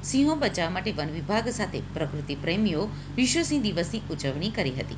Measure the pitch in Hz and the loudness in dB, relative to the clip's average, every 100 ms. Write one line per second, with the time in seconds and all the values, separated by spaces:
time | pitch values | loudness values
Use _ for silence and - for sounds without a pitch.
0 | - 262 285 320 254 180 165 190 240 151 | 0 4 4 4 2 2 0 0 -2 -2
1 | 151 156 147 214 226 233 208 147 143 - | -2 -4 0 0 0 -2 -2 -2 -6 -2
2 | 143 147 143 143 170 180 214 151 208 - | -2 -2 -4 -4 0 2 2 2 -2 -4
3 | - - 254 320 330 294 214 165 170 226 | -6 2 2 4 2 2 2 0 -2 -2
4 | - 151 139 135 190 214 147 127 101 | -4 -4 -2 0 -2 0 -2 -2 -6